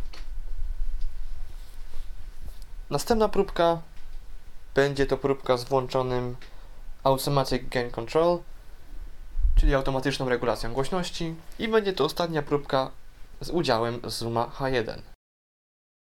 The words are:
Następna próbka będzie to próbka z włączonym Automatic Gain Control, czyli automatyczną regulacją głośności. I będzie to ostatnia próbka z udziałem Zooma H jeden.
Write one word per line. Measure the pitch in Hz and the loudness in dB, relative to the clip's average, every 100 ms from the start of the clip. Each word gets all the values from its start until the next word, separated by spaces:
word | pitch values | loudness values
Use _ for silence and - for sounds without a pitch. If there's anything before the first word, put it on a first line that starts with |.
| - - - - - - - - - - - - - - - - - - - - - - - - - - - - - | 2 -2 -2 -2 0 2 2 2 2 4 2 2 0 0 -2 -4 -8 -8 -2 -2 -2 -6 -6 -6 -8 -8 -10 -10 -4
Następna | 143 - 226 214 | -4 2 2 4
próbka | 190 196 - 170 170 - - - - - - - - - - | 2 2 2 2 2 -4 -8 -6 -6 -8 -10 -8 -10 -2 2
będzie | 143 139 131 | 2 2 0
to | 135 | 2
próbka | 139 135 - 123 | 0 0 0 0
z | |
włączonym | 120 135 127 131 127 123 123 127 - - - - - - | 2 0 2 0 0 0 -2 -6 -12 -12 -12 -12 -10 0
Automatic | 135 131 - 139 135 127 127 | 2 2 4 2 2 0 0
Gain | 127 120 | -2 -2
Control, | - 117 160 170 175 - - - - - - - - - - - - | -4 0 2 4 2 -2 -12 -12 -14 -10 -10 -8 -10 -2 4 8 8
czyli | 147 139 | 8 6
automatyczną | 139 131 139 131 131 | 4 2 0 0 0
regulacją | 120 120 110 117 | 2 2 0 -2
głośności. | 120 131 185 175 - 165 160 - - | 0 0 0 -2 -4 -4 -6 -10 -6
I | 220 | 2
będzie | 220 196 | 4 2
to | 190 175 | 2 0
ostatnia | - 170 156 | 2 0 0
próbka | 143 147 - 135 135 - - - - - | 0 -2 2 0 0 -6 -14 -14 -14 -10
z | 135 | -4
udziałem | 170 139 113 117 117 | 0 2 2 0 -2
Zooma | - 110 113 117 120 | -6 -6 -2 -2 -2
H | - 135 | -4 -2
jeden. | 127 107 - - - _ _ _ _ _ _ _ _ _ | 0 -2 -8 -14 -20 _ _ _ _ _ _ _ _ _